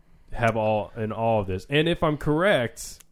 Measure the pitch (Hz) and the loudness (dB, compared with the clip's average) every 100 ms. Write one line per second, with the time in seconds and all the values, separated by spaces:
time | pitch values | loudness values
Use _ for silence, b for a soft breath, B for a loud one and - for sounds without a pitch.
0 | _ - - - 117 110 107 107 90 113 | _ -20 -10 0 0 2 0 0 -2 -6
1 | 107 107 113 110 98 92 - 147 170 170 | -6 -2 2 2 0 -4 0 0 2 0
2 | 160 151 156 151 196 151 117 - - - | 0 0 0 2 2 2 0 -6 -14 -16
3 | - | -10